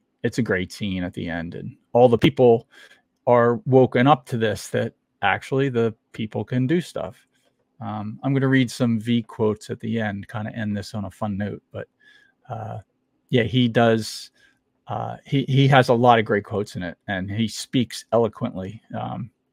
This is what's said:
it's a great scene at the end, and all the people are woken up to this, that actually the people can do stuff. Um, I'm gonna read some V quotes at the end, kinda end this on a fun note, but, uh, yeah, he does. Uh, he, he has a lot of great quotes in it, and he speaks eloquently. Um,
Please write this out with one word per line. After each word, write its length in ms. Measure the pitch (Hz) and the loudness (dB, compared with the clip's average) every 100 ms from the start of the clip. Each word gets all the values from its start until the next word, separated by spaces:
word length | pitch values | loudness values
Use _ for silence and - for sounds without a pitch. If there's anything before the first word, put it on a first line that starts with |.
| _ _ | _ _
it's 160 | 120 - | -6 -2
a 40 | |
great 300 | 110 95 92 | -2 -2 -4
scene 300 | - 104 92 | -8 -6 -4
at 100 | 87 | -6
the 140 | - 90 | -8 -8
end, 260 | 85 85 | -8 -8
and 220 | - 113 - _ | -12 -14 -16 _
all 160 | 120 123 | 4 6
the 80 | 113 | 6
people 520 | - 135 123 113 - - - _ _ _ - | 2 4 4 4 0 -20 -20 _ _ _ 2
are 300 | 120 117 117 - | 4 4 0 4
woken 400 | 131 127 123 131 | 4 6 4 4
up 200 | 151 - | 2 0
to 100 | 120 | -4
this, 320 | 110 98 - | -2 -4 -6
that 260 | 120 113 - _ - | -4 -4 -8 _ -4
actually 480 | 98 98 - 135 139 | -2 -2 -2 -2 0
the 260 | 120 117 110 _ | 0 -2 -4 _
people 320 | - 110 117 | -10 -8 -6
can 220 | 107 127 127 | -4 -2 0
do 140 | 175 | 0
stuff. 460 | - - - - _ _ _ _ _ - | -2 -8 -10 -12 _ _ _ _ _ -14
Um, 380 | 107 107 104 120 | -10 -8 -10 -6
I'm 100 | 135 | -2
gonna 160 | 139 135 | 0 4
read 220 | 131 123 | 2 2
some 280 | - 123 113 | 0 -2 0
V 220 | 113 120 | 0 -2
quotes 480 | 110 - 107 104 - | -2 -2 -2 -2 -8
at 100 | 113 | -10
the 200 | 113 113 | -6 -4
end, 280 | 107 101 98 | -4 -6 -10
kinda 260 | 107 110 - | -10 -10 -8
end 200 | 107 101 | -6 -6
this 180 | - | -8
on 100 | 107 | -10
a 60 | 95 | -10
fun 260 | - 107 98 | -8 -6 -4
note, 260 | 101 - _ | -6 -8 _
but, 160 | 107 - _ _ _ _ _ - | -14 -14 _ _ _ _ _ -16
uh, 300 | 113 110 113 - _ _ _ - | -12 -12 -12 -16 _ _ _ -2
yeah, 140 | 127 | 0
he 240 | 110 123 123 | 2 2 2
does. 640 | 117 117 113 107 - - _ _ _ _ _ - | 4 4 4 -2 -12 -18 _ _ _ _ _ -10
Uh, 280 | 113 117 120 | -8 -8 -12
he, 200 | - 139 | -4 -2
he 240 | 131 135 139 | 0 4 6
has 200 | 139 123 | 6 6
a 60 | |
lot 240 | 120 123 117 | 6 6 6
of 60 | |
great 200 | 107 104 | 4 -2
quotes 320 | - 101 104 98 | -2 -6 -6 -6
in 60 | |
it, 160 | 90 - - | -10 -10 -8
and 240 | 95 98 | -6 -4
he 180 | 104 110 | -4 -4
speaks 580 | - - 131 113 - - | -6 -4 -2 -2 -6 -2
eloquently. 680 | 117 113 - 120 92 95 110 - 110 | 0 0 -2 -8 -8 -12 -14 -14 -10
Um, 320 | 120 117 - _ _ | -8 -10 -12 _ _